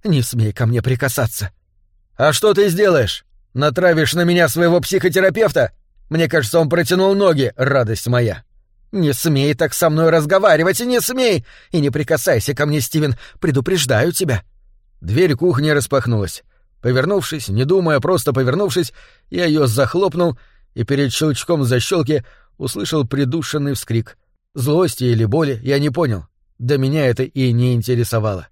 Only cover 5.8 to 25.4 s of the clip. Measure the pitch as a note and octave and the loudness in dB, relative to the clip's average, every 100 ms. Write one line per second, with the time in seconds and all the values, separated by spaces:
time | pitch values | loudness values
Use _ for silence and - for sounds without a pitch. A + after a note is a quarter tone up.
5.8 | _ _ - D#3+ E3 D#3 A#2 E3+ D#3 E3+ | _ _ -6 -2 0 0 0 0 2 0
6.8 | E3+ F#3 F#3+ G3 G3+ D3+ B2+ - C3 C#3 | 0 2 2 2 2 2 -2 -2 0 0
7.8 | A2 A2 - B2 A#2 F#2 - _ _ _ | 0 -4 -2 0 0 -4 -14 _ _ _
8.8 | _ G3+ D#3 C3 E3 C#3 C#3+ D3 D#3 - | _ -2 0 0 0 2 0 0 -2 0
9.8 | E3+ D#3 E3 D#3+ D3 F#3+ G3+ D#3+ E3+ G3 | 0 2 2 2 2 2 4 4 2 0
10.8 | A#3+ B3 - B3+ B3 F3 - - _ F3 | 0 -2 -2 0 0 0 -4 -20 _ -2
11.8 | C#3+ C#3 C#3 D#3 - C3 - C#3+ D3 D3 | -2 -2 -2 -2 0 0 0 -2 0 0
12.8 | B2 D#3+ D3 - - - D#3+ C3+ B2+ F#3 | -2 -2 -2 -4 -10 -6 -2 0 0 -2
13.8 | C3 A2 D3 E3+ E3+ A2 - _ _ _ | 0 0 0 -2 -2 -4 -6 _ _ _
14.8 | _ _ E2 A#2 F3+ B2+ F3+ B2+ D3+ D3 | _ _ -4 0 2 2 0 0 0 0
15.8 | - C#3 A#2+ A2 F#2+ - _ _ _ _ | 0 -2 0 -2 -2 -8 _ _ _ _
16.8 | A#2+ B2+ C#3+ G3+ - D#3 A2+ G2+ C3+ F#3+ | -2 0 0 -2 -4 -8 -4 -2 0 2
17.8 | E3+ D3 - F3+ - C3 C3 D3+ G3+ - | 2 0 2 0 0 0 0 0 -2 -2
18.8 | E3 - - _ _ - F3 D3+ C3+ A2 | -4 -8 -20 _ _ -4 0 2 2 2
19.8 | C3 F3 G3 E3 F3 C3+ _ _ _ - | 0 0 -2 0 -2 -2 _ _ _ -8
20.8 | A#2 C#3 C#3 - D#3 C3+ - E3 B2+ B2 | -2 0 0 0 -2 -2 -2 -2 0 0
21.8 | - F#3 B2+ D3+ - _ _ _ C3+ - | 0 -2 0 -2 -4 _ _ _ -10 -6
22.8 | G3 D#3 C3+ C3+ C#3 E3 D3 D3+ C#3+ C3+ | -4 -2 -2 -2 -2 -2 -4 -4 -4 -6
23.8 | - A#2 A2+ - _ _ _ - B2+ D3+ | -4 -4 -4 -14 _ _ _ -6 0 2
24.8 | F3+ - B2+ A#2 A2 C#3 | 0 0 0 0 0 0